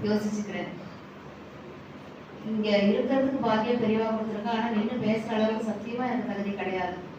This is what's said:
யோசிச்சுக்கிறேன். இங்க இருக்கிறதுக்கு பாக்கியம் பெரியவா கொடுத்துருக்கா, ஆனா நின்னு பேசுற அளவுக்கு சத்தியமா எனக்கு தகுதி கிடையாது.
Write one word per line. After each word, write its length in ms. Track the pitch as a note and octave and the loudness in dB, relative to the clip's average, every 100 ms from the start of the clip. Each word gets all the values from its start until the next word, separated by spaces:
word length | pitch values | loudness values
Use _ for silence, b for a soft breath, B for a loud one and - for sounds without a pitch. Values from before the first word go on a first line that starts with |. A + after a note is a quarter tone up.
| G#3 | 2
யோசிச்சுக்கிறேன். 600 | G#3+ G#3 - - F3 E3+ - - - - - - - - - - - - - - - - - A3 | 2 0 -4 -4 -6 -6 -8 -12 -14 -16 -16 -16 -16 -16 -16 -16 -16 -16 -16 -16 -16 -16 -12 -4
இங்க 160 | A3 G#3+ G3+ G3+ | 0 4 6 6
இருக்கிறதுக்கு 500 | A#3+ B3+ C4+ C4 - A#3 | 6 4 4 4 2 2
பாக்கியம் 360 | G#3+ A#3+ A#3+ | 4 4 2
பெரியவா 260 | A3 G#3+ A3 | 4 4 2
கொடுத்துருக்கா, 420 | A3 G#3+ G3+ A3+ A3+ | 0 -2 -2 -2 0
ஆனா 100 | A#3 G#3+ | 2 2
நின்னு 280 | A3+ B3 G#3 | 0 0 2
பேசுற 280 | A3 - A3 | 2 0 2
அளவுக்கு 320 | A3 A3+ A3 | 2 2 -2
சத்தியமா 360 | G#3 A3+ A#3+ B3 | -4 -4 -2 0
எனக்கு 200 | A3+ G3+ | 0 -2
தகுதி 200 | G3+ G3+ G3+ | -2 -4 -2
கிடையாது. 360 | G3 F#3 - F3 - | -2 -2 -2 -4 -10